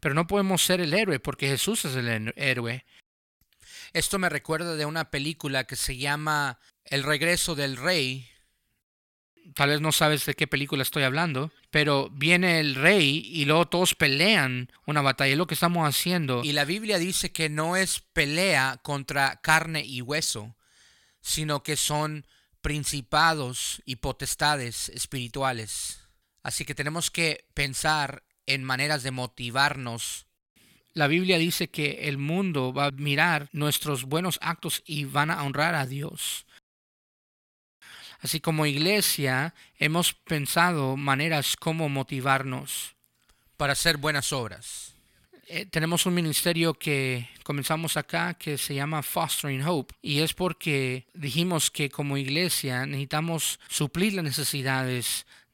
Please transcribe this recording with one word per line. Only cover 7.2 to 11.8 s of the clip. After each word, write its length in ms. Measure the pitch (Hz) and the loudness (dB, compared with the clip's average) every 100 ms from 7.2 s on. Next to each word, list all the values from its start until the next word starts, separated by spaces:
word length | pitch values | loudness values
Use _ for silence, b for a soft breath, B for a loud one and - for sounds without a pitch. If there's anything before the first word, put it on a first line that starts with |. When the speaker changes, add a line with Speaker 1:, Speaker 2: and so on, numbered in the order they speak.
| 165 175 - | 2 2 0
Speaker 2:
del 240 | 147 139 127 | -2 -4 -2
rey. 500 | 147 180 131 131 120 _ _ _ _ _ _ _ _ _ _ _ 180 | 0 0 0 -4 -10 _ _ _ _ _ _ _ _ _ _ _ -18
Speaker 1:
Tal 160 | - 143 | 0 2
vez 100 | 147 | 4
no 120 | 156 | 2
sabes 340 | - 151 151 - | 4 4 4 0
de 80 | |
qué 120 | 143 147 | -2 -2
película 360 | 143 139 143 | -2 -2 -2
estoy 220 | 131 156 | -2 0
hablando, 460 | 135 139 170 131 156 - _ | 0 2 0 -2 -4 -8 _
pero 400 | 151 | 0